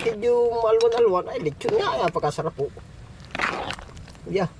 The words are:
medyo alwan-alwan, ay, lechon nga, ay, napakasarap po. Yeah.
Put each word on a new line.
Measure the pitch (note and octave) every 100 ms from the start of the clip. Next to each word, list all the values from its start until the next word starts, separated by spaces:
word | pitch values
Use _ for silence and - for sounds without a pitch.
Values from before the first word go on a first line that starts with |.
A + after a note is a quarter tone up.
medyo | A#3 G#3+ A#3+ A#3+ A#3+ A#3 A3+
alwan-alwan, | A3+ A#3 A#3 A3+ F3+ -
ay, | - D3+
lechon | C#3+ A#3 G#3+
nga, | G4+
ay, | - F3+
napakasarap | D#3+ D3 C3+ D#3 -
po. | - - - - - - - - - - - - - - - - -
Yeah. | F#3 F3 -